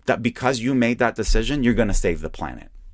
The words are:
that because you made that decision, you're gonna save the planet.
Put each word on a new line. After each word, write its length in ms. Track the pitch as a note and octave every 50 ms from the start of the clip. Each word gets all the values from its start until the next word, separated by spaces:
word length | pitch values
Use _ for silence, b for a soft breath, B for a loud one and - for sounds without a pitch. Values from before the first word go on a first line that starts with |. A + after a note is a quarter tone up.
| b
that 160 | - A#2 -
because 380 | A2+ A#2 - - B2+ B2+ C#3 A#2
you 140 | A2+ C3 C#3
made 240 | B2+ A#2 A#2 A#2+ -
that 160 | B2 A2+ -
decision, 460 | - G2+ - - A2+ A2+ A#2+ D3 D3
you're 120 | A#2+ A#2+ A2
gonna 200 | G#2 A2+ G2+ F#2+
save 260 | - - F#2 E2 D2+
the 100 | D#2 D#2
planet. 400 | - - E2+ C2+ B1 - - - - - - -